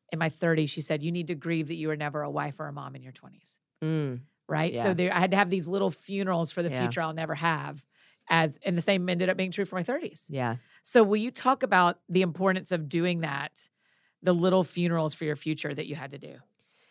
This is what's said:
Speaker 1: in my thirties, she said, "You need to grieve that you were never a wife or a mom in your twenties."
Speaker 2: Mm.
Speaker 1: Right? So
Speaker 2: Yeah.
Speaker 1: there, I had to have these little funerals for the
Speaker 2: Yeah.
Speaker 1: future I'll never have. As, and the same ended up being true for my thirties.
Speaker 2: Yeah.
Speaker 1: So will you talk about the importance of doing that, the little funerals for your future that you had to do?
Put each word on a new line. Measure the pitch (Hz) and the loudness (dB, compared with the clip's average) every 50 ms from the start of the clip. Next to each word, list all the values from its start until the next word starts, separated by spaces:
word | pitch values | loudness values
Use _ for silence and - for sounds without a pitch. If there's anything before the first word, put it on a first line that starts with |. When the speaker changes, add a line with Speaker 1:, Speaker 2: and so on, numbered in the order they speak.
| _ - | _ -8
Speaker 1:
in | - 160 | -4 -2
my | 165 160 | -2 -2
thirties, | 156 - - 170 165 160 156 143 | -2 0 2 2 4 4 2 0
she | - - | -2 -4
said, | 147 - 160 147 147 | -4 -2 -2 -2 -2
"You | 165 | -2
need | 170 175 170 151 | -4 -4 -4 -4
to | 175 | -6
grieve | 147 135 165 170 160 156 143 | -6 -4 -2 -2 -2 -2 -4
that | 170 | -6
you | 165 156 156 | -6 -4 -4
were | 156 147 | -4 -4
never | 151 147 143 151 | -4 -6 -6 -6
a | 147 147 | -6 -4
wife | - 151 147 147 139 - | -4 -4 -4 -4 -6 -8
or | 156 147 | -10 -10
a | 143 | -10
mom | 143 135 135 135 | -12 -12 -12 -14
in | 135 127 | -16 -18
your | 131 127 | -18 -20
twenties." | - - - - - - - - _ _ _ _ - 156 | -20 -20 -20 -20 -20 -20 -20 -20 _ _ _ _ -6 -2
Speaker 2:
Mm. | 156 160 156 147 135 127 120 131 _ _ _ _ - | 0 0 0 0 -2 -4 -6 -10 _ _ _ _ -4
Speaker 1:
Right? | - 151 160 175 - | -2 0 0 0 0
So | - 233 202 | 0 0 0
Speaker 2:
Yeah. | 185 | 2
Speaker 1:
there, | 165 180 180 - | 2 2 2 2
I | 180 | 2
had | 180 190 | 2 4
to | 185 196 | 4 4
have | 202 175 | 2 2
these | 185 190 160 160 | 2 -2 -2 -2
little | 185 196 196 190 | -2 0 0 0
funerals | 156 - - - 196 196 196 185 185 165 170 160 | -2 -4 -8 -6 -4 -2 0 0 0 0 0 -2
for | - - 175 | -2 -2 -2
the | 170 | -2
Speaker 2:
Yeah. | 135 127 | 0 0
Speaker 1:
future | 123 120 123 175 | 0 -2 0 -2
I'll | 165 160 160 | -2 -4 -2
never | 160 160 156 156 | -4 -4 -4 -4
have. | 147 160 170 160 147 139 143 143 143 - _ _ _ _ _ _ _ _ - | 0 0 0 0 0 -2 -6 -10 -12 -16 _ _ _ _ _ _ _ _ 2
As, | 165 165 160 156 139 - - | 4 4 4 4 0 -4 -2
and | - 175 170 | -2 0 0
the | |
same | 160 - 196 185 180 180 | 2 2 2 2 2 0
ended | 180 170 180 180 | 0 0 2 2
up | 185 | 2
being | 185 185 185 | 0 0 -2
true | 170 - 196 | -2 -4 -4
for | 185 - | -4 -4
my | 185 170 | -4 -4
thirties. | - 254 320 339 233 - - - - | -2 -4 -4 -4 -8 -10 -12 -14 -10
Speaker 2:
Yeah. | 147 135 127 117 113 123 - _ _ - - | -6 -2 -2 -2 -2 -4 -6 _ _ -14 -4
Speaker 1:
So | - - 247 220 | 4 6 6 6
will | 196 208 214 | 6 6 2
you | 214 254 | 0 -2
talk | - - - 254 269 262 - | -4 -2 0 0 0 2 2
about | - - 185 180 175 180 - _ - | 2 4 6 6 6 4 0 _ 0
the | 175 185 | 2 2
importance | 190 180 147 175 190 196 185 185 - - | 2 2 0 0 2 2 2 0 -2 -2
of | 180 170 156 139 | -4 -4 -2 -2
doing | 147 170 170 180 175 165 | -2 0 2 2 0 0
that, | 160 147 139 139 143 156 _ - - - _ _ _ _ _ _ _ _ _ _ - | -2 -4 -4 -6 -8 -10 _ -16 -20 -20 _ _ _ _ _ _ _ _ _ _ 2
the | 185 180 | 2 4
little | 170 170 185 180 190 180 | 4 6 4 6 4 4
funerals | - - 175 175 175 170 165 156 156 147 | 2 0 0 0 2 2 2 0 0 -2
for | - 165 | -4 -4
your | 151 147 | -4 -4
future | 143 - 156 156 151 - 151 147 | -4 -2 -4 -4 -4 -4 -6 -6
that | 135 156 | -6 -8
you | - 143 | -8 -8
had | 160 131 135 | -10 -10 -12
to | 135 139 | -14 -14
do? | - 147 - - - _ _ _ _ _ _ _ _ _ | -16 -18 -18 -20 -20 _ _ _ _ _ _ _ _ _